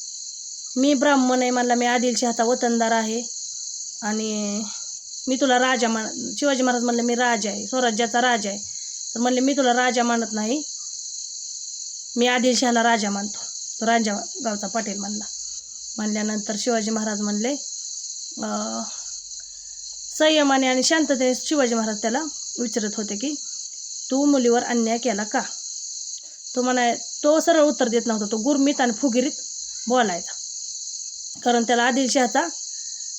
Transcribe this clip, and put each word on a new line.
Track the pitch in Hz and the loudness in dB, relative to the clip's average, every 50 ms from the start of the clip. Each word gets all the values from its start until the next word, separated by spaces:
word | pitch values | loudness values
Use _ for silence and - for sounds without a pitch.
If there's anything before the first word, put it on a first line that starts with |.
| - - - - - - - - - - - - - - - | -12 -14 -12 -12 -14 -14 -14 -14 -14 -14 -14 -14 -14 -6 0
मी | 254 262 285 294 | 2 4 4 4
ब्राह्मण | 254 285 294 285 269 254 254 254 254 254 | 6 6 4 6 6 4 4 4 4 2
आहे," | 247 | 2
म्हणला, | 247 247 247 247 240 | 2 2 2 4 4
"मी | 240 240 | 4 4
आदिलशहाचा | 240 240 254 233 254 233 202 - 233 233 - 233 | 4 2 4 2 2 2 2 0 0 2 2 2
वतनदार | 226 254 247 - 240 233 233 226 226 | 2 2 2 2 2 2 2 4 4
आहे | 226 226 220 220 220 233 240 - - - - - - - - - - - - - - - 233 | 4 2 2 0 -2 -4 -4 -6 -8 -10 -10 -10 -10 -12 -10 -10 -10 -10 -12 -12 -12 -6 -4
आणि | 208 214 220 220 220 214 208 208 208 202 208 220 208 - - - - - - - - - - - 262 | -4 -2 -2 -2 -2 -2 -2 -4 -4 -4 -4 -6 -6 -8 -10 -10 -10 -12 -12 -14 -14 -14 -8 -4 -2
मी | 262 | 0
तुला | 262 285 262 247 247 | 2 4 4 6 6
राजा | 254 254 262 247 240 226 | 6 4 4 4 2 2
मान-," | 226 220 220 - - 262 220 247 208 208 | 2 0 -2 -4 -6 -6 -8 -8 -4 0
शिवाजी | 294 285 269 247 262 | 2 2 4 4 4
महाराज | 254 247 240 233 | 4 2 2 2
म्हणले, | 240 240 233 233 | 2 2 2 2
"मी | 240 240 | 2 2
राजा | 240 247 247 233 214 202 208 | 2 2 2 2 2 0 -2
आहे, | 196 208 208 | -4 -4 -6
स्वराज्याचा | - - 254 247 240 220 208 233 226 220 240 | -4 0 2 2 2 2 2 0 2 2 4
राजा | 247 254 240 226 202 202 | 4 4 4 2 0 -2
आहे." | 196 202 - - - - - - - - - - - | -6 -6 -8 -10 -12 -12 -12 -12 -10 -10 -10 -8 -4
तर | 226 | 0
म्हणले, | 240 247 254 254 | 2 2 2 4
"मी | 262 269 285 | 4 4 4
तुला | 285 269 247 240 | 4 4 4 4
राजा | 247 247 254 233 247 240 | 4 4 2 2 2 2
मानत | 240 233 233 226 214 220 | 4 2 2 0 0 -2
नाही, | 214 214 214 254 311 294 - - - - - - - - - - - - - - - - - - - - - - - - - - - - - - | -2 -2 0 -2 -2 -2 -6 -10 -12 -12 -12 -12 -12 -10 -10 -10 -10 -10 -10 -12 -12 -12 -12 -12 -12 -12 -12 -12 -12 -12 -12 -12 -12 -12 -6 0
मी | 233 240 | 2 2
आदिलशहाला | 247 247 254 226 254 247 220 269 247 233 233 226 | 4 4 4 4 4 4 4 4 4 4 4 6
राजा | 233 233 226 214 202 | 4 4 4 2 0
मानतो." | 202 196 208 208 - - - - - - - - - - | -2 -2 -4 -6 -8 -10 -10 -10 -10 -10 -10 -10 -8 -2
तो | 226 | 2
रांजा | 226 233 233 226 214 202 202 - - - - 277 | 4 4 4 4 2 -2 -2 -6 -8 -10 -6 -4
गावचा | 226 208 202 208 | -4 -4 -4 -4
पाटील | 196 - 226 214 208 190 202 | -4 -4 -4 -4 -4 -6 -6
म्हणला. | 196 202 208 214 214 - - - - - - - - - - - - - - | -6 -6 -6 -8 -8 -8 -10 -10 -10 -10 -10 -12 -14 -14 -16 -14 -14 -10 -6
म्हणल्यानंतर | - 214 214 208 214 208 214 214 214 208 - 214 208 | -4 -2 -2 0 0 0 -2 -2 -2 -4 -4 -4 -2
शिवाजी | - 254 233 226 214 220 | 0 2 2 2 2 0
महाराज | 226 220 214 220 214 202 | 0 0 -2 -2 -2 -2
म्हणले, | 208 208 208 208 214 247 294 277 - - - - - - - - - - - - - - - - 220 | -2 -2 0 0 0 0 -2 -2 -4 -8 -10 -10 -10 -10 -10 -10 -10 -10 -10 -12 -12 -12 -10 -8 -6
अ, | 214 - 208 208 220 226 226 226 - - - - - - - - - - - - - - - - - - - - - - - - - - - | -4 -4 -4 -4 -4 -4 -6 -6 -8 -8 -10 -10 -10 -12 -12 -12 -14 -14 -14 -14 -16 -16 -18 -16 -16 -16 -14 -14 -14 -14 -14 -14 -10 -2 2
संयमाने | 311 311 311 302 294 277 269 262 262 | 4 4 6 6 6 4 4 4 4
आणि | 262 254 262 254 | 4 4 2 4
शांततेने | - 320 330 311 254 277 240 254 254 254 | 4 4 2 4 2 2 2 2 2 2
शिवाजी | 247 - - 320 294 269 233 233 | 0 -2 0 2 2 2 2 2
महाराज | 226 220 220 214 208 - | 2 0 0 -2 -2 -2
त्याला | 220 226 277 320 302 - - - - - - | 0 0 0 -2 -4 -8 -10 -10 -10 -6 -6
विचारत | 240 233 - 240 214 208 202 | -4 -2 -2 -2 -2 -2 -2
होते | - 208 202 202 | -4 -6 -6 -4
की, | 202 220 294 302 285 - - - - - - - - - - - - - - | -4 -4 -4 -4 -6 -8 -10 -10 -10 -12 -12 -14 -14 -14 -12 -12 -12 -4 -2
"तू | 254 269 285 | 2 4 4
मुलीवर | 294 285 269 247 240 233 240 - | 6 6 6 6 6 4 4 4
अन्याय | - 240 240 226 220 226 240 | 2 0 2 2 2 0 0
केला | 240 254 220 202 214 | 0 0 0 0 -2
का?" | 214 - 233 208 - - - - - - - - - - - - - - - - - - - - - - | -2 -2 -2 -2 -2 -6 -10 -10 -10 -10 -10 -10 -10 -10 -10 -10 -10 -12 -12 -14 -16 -18 -16 -14 -6 -4
तो | 254 247 | 0 0
म्हणा, | 254 254 254 240 240 226 233 - - - - - | 2 2 4 4 2 2 0 -4 -8 -8 2 4
तो | 294 302 320 | 4 6 6
सरळ | 302 - 339 320 | 6 6 6 6
उत्तर | 294 302 - - 262 226 | 6 6 4 2 2 2
देत | 214 240 226 | 2 2 2
नव्हता, | 233 220 214 208 202 226 | 2 0 0 -2 -2 -2
तो | |
गुरमीत | 220 214 277 302 269 277 277 285 - | 0 2 2 4 4 4 4 4 4
आणि | 262 240 220 | 2 2 2
फुगिरीत | - - 285 220 247 254 302 - - - - - - - - - - - 220 | 2 2 2 4 4 2 2 -2 -6 -10 -10 -10 -10 -12 -10 -10 -8 -2 2
बोलायचा, | 247 254 233 202 175 175 185 - - - - - - - - - - - - - - - - - - - - - - - | 4 4 4 4 2 -2 -6 -8 -10 -10 -12 -12 -12 -12 -12 -10 -10 -10 -10 -10 -10 -10 -10 -12 -12 -12 -12 -14 -14 -4
कारण | - 247 240 240 233 | 0 2 2 4 4
त्याला | 214 247 240 240 | 4 4 4 4
आदिलशहाचा | 254 247 269 269 240 - 277 254 233 - 262 330 339 - - - - - - - - - - - - - | 4 4 2 2 2 4 2 2 4 2 0 0 0 -4 -8 -10 -10 -10 -12 -12 -12 -12 -10 -10 -12 -10